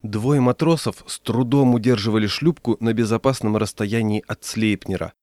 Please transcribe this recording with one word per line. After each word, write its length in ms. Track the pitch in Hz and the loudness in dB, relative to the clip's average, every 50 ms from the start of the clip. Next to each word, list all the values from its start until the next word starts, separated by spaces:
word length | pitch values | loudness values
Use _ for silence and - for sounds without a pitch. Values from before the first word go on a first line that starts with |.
Двое 380 | - 110 104 107 107 131 147 143 | -10 -6 -6 -2 0 2 2 2
матросов 640 | 127 123 123 _ 160 160 165 156 - 120 98 - - - | 4 2 2 _ 2 0 0 0 0 -6 -8 -8 -14 -14
с 120 | - - | -14 -12
трудом 540 | _ - 110 117 131 117 127 143 139 127 123 | _ -4 0 0 0 2 2 4 4 4 2
удерживали 540 | 117 104 123 123 107 98 113 107 110 107 104 | 2 2 2 0 2 0 0 0 0 0 0
шлюпку 500 | - - 147 165 170 - _ 120 110 - | -2 0 0 0 0 0 _ -4 -4 0
на 140 | 110 117 113 | 0 -2 0
безопасном 640 | 110 117 104 113 113 - 135 135 - - 107 107 107 | 0 0 0 0 0 0 0 -2 0 -2 0 0 0
расстоянии 680 | 107 101 - - 110 101 107 117 113 107 104 107 - | -2 -2 -4 -6 -4 -2 -2 -2 0 0 -2 -2 -4
от 200 | _ 107 _ - | _ -14 _ -12
Слейпнира. 680 | - - 113 110 110 101 92 - - 95 90 82 85 - _ | -10 -4 -2 0 0 0 -2 -4 -6 -6 -6 -6 -8 -12 _